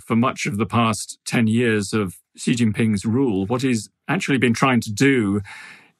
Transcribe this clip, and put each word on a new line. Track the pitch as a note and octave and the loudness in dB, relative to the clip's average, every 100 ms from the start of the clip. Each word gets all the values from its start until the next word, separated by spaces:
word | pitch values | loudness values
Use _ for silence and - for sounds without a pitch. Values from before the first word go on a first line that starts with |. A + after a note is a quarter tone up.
| - | -2
For | A#2 | 0
much | B2+ - - | 0 -2 -4
of | G2+ | -4
the | A2 | -2
past | A#2 A2+ G#2+ - - - | 0 0 -2 -8 -14 -4
ten | B2+ A2 | 0 2
years | A2+ A#2+ G#2+ G2 | 2 2 0 0
of | A2 F#2+ - _ - | -2 -2 -6 _ -6
Xi | - | -2
Jinping's | A#2+ A2+ G#2 A2+ G2+ A2+ | 2 2 2 0 0 0
rule, | A#2+ C3+ F#2+ G2 | 0 0 0 -2
what | B2+ | -2
he's | C3 A#2 - _ - | 0 -2 -4 _ -4
actually | C#3 - C3+ | -4 0 2
been | B2 | 2
trying | A2+ C3+ A#2+ | 2 2 2
to | A2 | 0
do | G#2 C#3 C3 G2+ G2+ G2+ - - - _ | 2 4 4 2 0 -4 -12 -20 -20 _